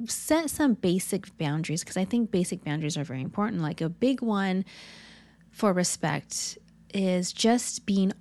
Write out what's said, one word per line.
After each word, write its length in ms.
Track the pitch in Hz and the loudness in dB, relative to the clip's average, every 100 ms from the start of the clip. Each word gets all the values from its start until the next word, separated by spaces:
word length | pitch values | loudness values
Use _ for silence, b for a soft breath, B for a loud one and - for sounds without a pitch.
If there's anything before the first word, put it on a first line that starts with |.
| 233 | -6
set 420 | - - 311 311 | -6 2 2 2
some 260 | - 294 208 | 2 2 4
basic 640 | 185 185 - 196 - - | 2 0 0 -4 -6 -4
boundaries, 460 | 156 151 165 156 | -2 -2 -2 -4
'cause 140 | - - | -4 -4
I 80 | 190 | 0
think 260 | 240 226 | 0 2
basic 320 | 190 170 180 | 2 0 -2
boundaries 320 | 151 147 151 160 | -4 -2 -2 -4
are 80 | |
very 180 | 139 131 | -4 -6
important. 400 | 139 180 208 190 | -6 -2 -2 0
Like, 200 | 156 - | -2 -2
a 80 | 165 | -4
big 320 | 170 254 262 | 0 0 2
one 420 | 226 202 196 185 190 B B B B B B B B | 0 0 2 0 -2 B B B B B B B B
for 240 | - 214 | 0 2
respect 840 | 180 175 - 156 151 - - - - - - - | 4 2 0 -2 -2 -4 -8 -8 -10 -20 -20 -8
is 400 | 196 190 180 180 | 0 2 2 0
just 520 | - 226 240 - - - | 2 4 4 2 -8 0
being 280 | 196 190 - | 2 2 0